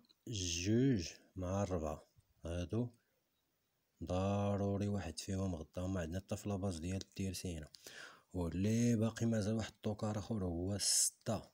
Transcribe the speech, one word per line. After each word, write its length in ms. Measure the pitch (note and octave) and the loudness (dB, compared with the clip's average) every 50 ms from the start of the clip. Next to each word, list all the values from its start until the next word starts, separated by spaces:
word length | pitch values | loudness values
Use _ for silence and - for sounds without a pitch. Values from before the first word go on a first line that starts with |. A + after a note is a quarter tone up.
| _ _ _ _ _ - | _ _ _ _ _ -6
الجوج 800 | A2+ G2 F2+ F2 E2 E2+ F2 G2+ A2 A#2+ C3 C#3 B2 G2 E2 - - - - _ _ | -4 -4 -2 -2 -2 -2 2 4 6 6 6 6 4 4 2 -2 -8 -14 -20 _ _
مع 280 | F#2 F2+ F2 F#2+ G2 G2+ | -6 -2 0 0 0 0
الربعة. 440 | F#2+ F#2 E2 D#2+ D2+ D#2+ - - _ _ - _ _ _ _ - | 0 0 -2 -2 -2 -4 -6 -10 _ _ -20 _ _ _ _ -8
هادو 420 | E2 E2+ F2 F2 E2 G#2 A2+ B2 B2 - _ _ _ _ _ _ _ _ _ _ _ _ _ _ _ _ _ _ _ _ _ - | -6 -4 -4 -4 -2 -2 -2 -2 -2 -6 _ _ _ _ _ _ _ _ _ _ _ _ _ _ _ _ _ _ _ _ _ -4
ضروري 840 | E2 F2+ F#2 F#2+ G2+ G2+ G2+ G2+ G2+ G2+ G2 G2+ G2+ G2 G2 G#2 G2+ | -2 0 2 2 2 2 2 2 2 2 2 2 0 0 0 0 0
واحد 320 | G#2 G2 E2 E2+ E2 - | 0 -2 -4 -4 -8 -8
فيهم 360 | - - F#2+ F#2+ G2 F#2+ F2 | -6 -4 -2 0 0 0 -2
غدا، 260 | D#2+ D#2+ - _ F2+ | -4 -6 -8 _ -4
هما 200 | F2+ F#2 G2 F2+ | -2 -2 -2 -2
عندنا 180 | E2 D#2 E2+ F#2 | -2 -2 -2 -4
حتى 180 | - - A2 - | -4 -4 -6 -4
في 120 | - G#2+ | -2 -2
لاباز 300 | G2+ F#2 G2 G2 F2 D#2+ | -2 0 0 -2 -2 -2
ديال 220 | D#2+ F2+ F#2+ F#2+ | -2 -2 -2 -2
التيرسينا. 680 | - - - - G2 F#2+ F2+ - - F2+ E2+ D#2 D2+ - _ - - - - - - - - - _ _ - | -4 -6 -6 -4 -4 -4 -4 -4 -4 -4 -6 -6 -8 -12 _ -18 -18 -16 -16 -16 -16 -16 -18 -20 _ _ -4
واللي 640 | F2+ F2 E2 E2 F2+ F#2+ G#2+ A2+ A#2 A#2+ A#2+ A#2+ | -2 -2 0 0 2 2 4 4 4 6 6 6
باقي 300 | G#2+ A2 A2 A2 - A#2+ | 4 4 2 0 0 0
مازال 280 | A2+ A2+ A2 G2 G#2 A2+ | 2 2 2 2 2 0
واحد 180 | A2 G#2 - | 0 -2 -4
الطوكار 480 | - _ - A2 G#2 - A2 G#2+ G#2+ G#2+ | -8 _ -4 -4 -4 -2 -2 -2 -2 -2
اخر 260 | G2 - A#2 G#2 F#2 | -4 -4 -2 -2 0
هو 300 | F2 E2+ E2 F2+ G2 G2+ | -2 0 0 -2 -2 0
الستة. 680 | F#2+ - - - - - - - _ _ - G#2+ E2 - - | 0 2 2 4 4 4 2 0 _ _ -2 -2 -2 -4 -10